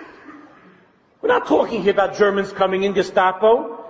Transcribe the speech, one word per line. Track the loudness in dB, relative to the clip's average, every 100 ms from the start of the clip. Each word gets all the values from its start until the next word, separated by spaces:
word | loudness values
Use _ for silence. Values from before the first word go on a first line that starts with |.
| -20 -20 -20 -20 -20 -20 -20 _ _ _ _ _
We're | 0
not | 0 2
talking | 0 0 -2
here | 0
about | 2 0 2
Germans | 0 0 -4
coming | -2 -2 0
in, | -2
Gestapo, | -2 -2 0 0 2 2 2 0 -12 -18